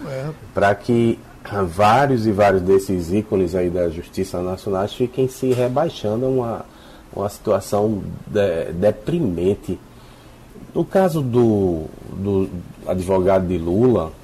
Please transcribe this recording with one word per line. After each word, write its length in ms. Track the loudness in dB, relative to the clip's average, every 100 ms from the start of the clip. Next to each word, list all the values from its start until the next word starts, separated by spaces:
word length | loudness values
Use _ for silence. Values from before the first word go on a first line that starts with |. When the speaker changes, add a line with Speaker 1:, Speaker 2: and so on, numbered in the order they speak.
| -10
Speaker 1:
É. 240 | -8 -8 -10 -8
Speaker 2:
pra 220 | 0 2 0
que 420 | 0 2 2 0 -8 -20 -8 -4 -4
vários 600 | 2 4 4 4 2 2
e 60 |
vários 280 | 4 4 4
desses 520 | 4 2 4 -4 0
ícones 420 | -2 0 0 0 0
aí 140 | -2
da 180 | 0 -2
Justiça 540 | -4 -10 -6 -6 -4
Nacional 440 | -6 -6 -4 -2 -4
fiquem 400 | -2 -4 -2 -4
se 240 | -2 -2
rebaixando 720 | 0 0 0 -2 -4 -4 -2 0
a 40 |
uma, 360 | 0 -2 -6 -10 -20 -20 -20 -14 -6
uma 140 | -6
situação 720 | -6 -2 -2 0 0 0 -2 -6 -12 -4
de-, 460 | 0 0 0 -4
deprimente. 1080 | 0 0 0 -4 -2 -2 0 0 0 -4 -8 -10 -20 -20 -20 -20 -20 -20 -20 -8 -4
No 80 |
caso 380 | 0 2 2 2
do, 640 | 0 4 4 4 2 0 -6 -14 -14
do 380 | -6 0 0 0 -6 -12 -12 -6
advogado 640 | -4 0 2 4 2 2
de 100 | -2
Lula, 540 | 0 4 4 4 0 -10